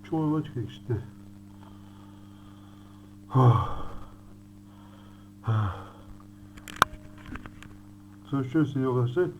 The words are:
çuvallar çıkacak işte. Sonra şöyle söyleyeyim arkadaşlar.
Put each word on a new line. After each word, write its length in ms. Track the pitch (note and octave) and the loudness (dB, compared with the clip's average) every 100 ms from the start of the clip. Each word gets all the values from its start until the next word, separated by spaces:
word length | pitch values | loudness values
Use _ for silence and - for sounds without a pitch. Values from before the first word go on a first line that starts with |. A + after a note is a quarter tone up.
çuvallar 400 | - D#3+ D3+ D#3 | 0 2 4 4
çıkacak 260 | - B2 G#2 | 2 -4 -4
işte. 300 | - - G#2+ - - - - - - - - - - - - - - - - - - - - - - - C3 B2+ - - - - - - - - - - - - - - - - - - - - A2 G2+ - - - - - - - - - - - - - - - - - - - - - - - - - | -8 -2 -2 -2 -12 -16 -16 -16 -16 -16 -16 -16 -16 -16 -16 -16 -16 -18 -18 -18 -18 -18 -18 -18 -18 4 10 10 10 4 0 -2 -4 -8 -14 -16 -18 -18 -18 -18 -18 -18 -18 -18 -18 -18 -6 2 2 2 -2 -10 -14 -16 -16 -16 -16 -16 -16 -14 0 0 0 -14 -14 -10 -10 -10 -14 -16 -16 -16 -16 -18 -18
Sonra 200 | - C#3 | 0 2
şöyle 220 | B2+ D#3+ D3+ | 4 6 6
söyleyeyim 300 | C3+ C3 B2 | 4 4 6
arkadaşlar. 320 | A#2+ F3+ F3+ - | 4 4 2 2